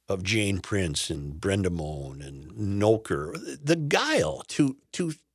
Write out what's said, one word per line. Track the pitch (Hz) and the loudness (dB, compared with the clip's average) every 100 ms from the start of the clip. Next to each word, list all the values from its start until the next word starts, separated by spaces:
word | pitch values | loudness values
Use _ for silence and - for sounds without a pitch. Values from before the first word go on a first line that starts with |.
| - | -4
of | 98 | -4
Jane | 92 110 101 95 | 0 2 2 0
Prince | - 101 90 71 - | 0 0 0 0 -4
and | 76 71 73 | -4 -6 -4
Brenda | 98 101 92 | 0 2 2
Moan | 85 76 76 67 67 | 0 -4 -6 -8 -12
and | 69 69 73 | -14 -14 -14
Noker? | 110 101 101 104 113 - 73 76 170 - 135 | -6 -2 4 6 4 2 -4 -4 -8 -10 -4
The | 143 165 | 0 2
guile | 143 190 277 311 78 69 - | 2 2 4 2 2 -2 -2
to, | - 143 135 _ | 2 2 2 _
to, | - 170 151 _ | -4 -4 -6 _